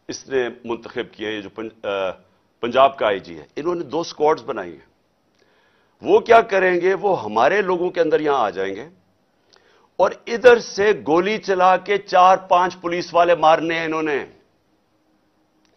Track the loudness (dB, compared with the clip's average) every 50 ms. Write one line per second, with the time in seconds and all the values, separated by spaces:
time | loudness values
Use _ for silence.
0 | _ -16 -16 -16 -12 -6 -4 -4 -4 -4 -8 -12 -10 -10 -10 -10 -10 -10 -10 -10
1 | -10 -10 -12 -10 -10 -8 -8 -10 -12 -12 -14 -14 -14 -14 -14 _ -8 -6 -4 -4
2 | -4 -6 -6 -10 _ _ _ _ _ _ _ _ -8 -2 2 4 4 2 2 0
3 | -2 -2 -2 -2 -6 -12 -16 -18 -18 -14 _ -8 -6 -6 -6 -6 -8 -6 -6 -6
4 | -6 -8 -4 -2 0 0 0 0 -4 -8 -10 -10 -10 -12 -16 -18 _ _ _ _
5 | _ _ _ _ _ _ _ _ _ _ _ _ _ _ _ _ _ _ _ _
6 | -2 0 2 2 4 6 4 4 4 4 0 0 2 2 0 0 0 0 -2 0
7 | 0 -2 -2 -2 -4 -4 0 2 2 2 2 0 0 -2 -2 -2 -4 -4 -2 -2
8 | 0 0 0 0 0 0 0 0 -2 -2 -2 -4 -6 -6 -8 -10 -14 -18 -20 _
9 | _ _ _ _ _ _ _ _ _ _ _ _ _ _ _ _ _ _ _ 0
10 | 0 0 -2 -6 _ -8 -6 4 6 6 6 6 4 -2 -4 0 0 0 0 0
11 | -2 0 0 0 0 0 -4 -4 -4 -4 0 2 4 4 2 2 0 -4 -4 -4
12 | -4 0 4 6 6 6 4 4 2 0 2 2 2 0 -4 -6 -8 -6 -6 -6
13 | -6 0 2 2 4 4 2 4 4 4 4 4 2 -4 -4 -4 -4 -4 -4 -4
14 | -4 -4 -4 -4 -6 -8 -14 _ _ _ _ _ _ _ _ _ _ _ _ _
15 | _ _ _ _ _ _ _ _ _ _ _ _ _ _ _